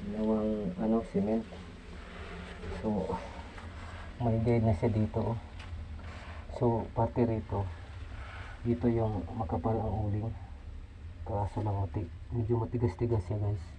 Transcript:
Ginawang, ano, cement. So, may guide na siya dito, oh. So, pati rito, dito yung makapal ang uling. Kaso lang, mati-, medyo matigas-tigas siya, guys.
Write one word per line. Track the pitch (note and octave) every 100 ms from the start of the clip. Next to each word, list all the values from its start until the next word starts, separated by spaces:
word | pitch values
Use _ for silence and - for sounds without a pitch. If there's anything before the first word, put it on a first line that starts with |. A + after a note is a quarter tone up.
Ginawang, | G#3 G#3+ A2 A2 G#3+ D3+ G2+ G#2+
ano, | A2 A2+ A2 G3
cement. | G#2 A2+ - - - - - - - - - - - - F2+ F2
So, | A2 G#2 E2+ - - - - - - - - - - -
may | A#2+ A2+
guide | A2+ A#2 A2+
na | G#2+
siya | A#2
dito, | G#2 G#2+ - G#2+
oh. | A2+ - - - - - - - - - - - -
So, | A#2+ A2+ G2
pati | - A2+ B2+
rito, | A#2 A2 - G2+ F#2+ - - - - - - - - - A#2
dito | A#2 B2
yung | A2+ A2+ G#2 E2 A2+
makapal | A2+ A2 A2+ A2
ang | A2 G#2 G2+
uling. | G#2 A2 - - - - - - - - -
Kaso | - G2+ G2+ -
lang, | G#2 G2+
mati-, | F#2+ A2 - - - A#2+
medyo | A2 A#2
matigas-tigas | A2+ A#2+ A2+ - A#2+ A2+
siya, | - G#2+
guys. | G2+ G#2 -